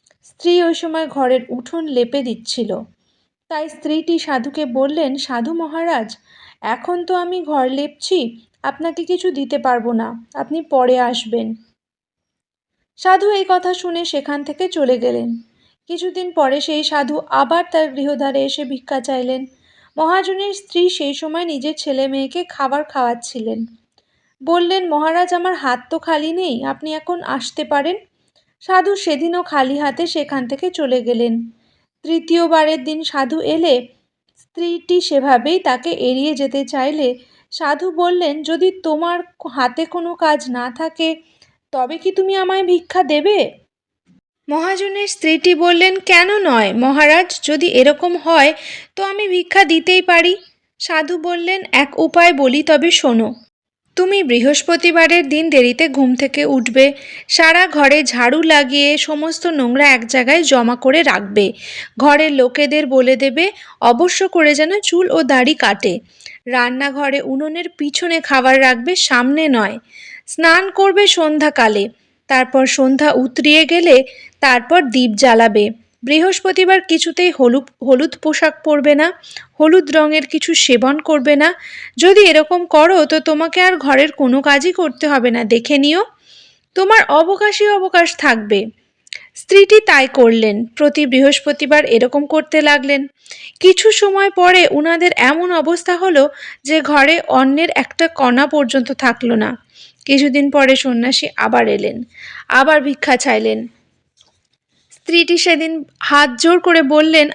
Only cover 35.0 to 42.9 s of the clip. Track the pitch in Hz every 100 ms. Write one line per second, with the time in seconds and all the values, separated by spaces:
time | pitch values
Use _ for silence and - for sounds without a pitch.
35 | 339 285 277 247 254 370 302 247 330 -
36 | 247 254 294 269 269 277 277 277 262 302
37 | 254 247 _ _ _ - 302 294 359 320
38 | 349 359 330 302 294 330 370 381 330 302
39 | 339 349 359 - - 247 247 247 320 349
40 | 339 349 320 294 254 247 247 247 320 320
41 | 320 320 _ _ _ _ _ - 254 330
42 | 370 381 381 381 370 381 359 349 -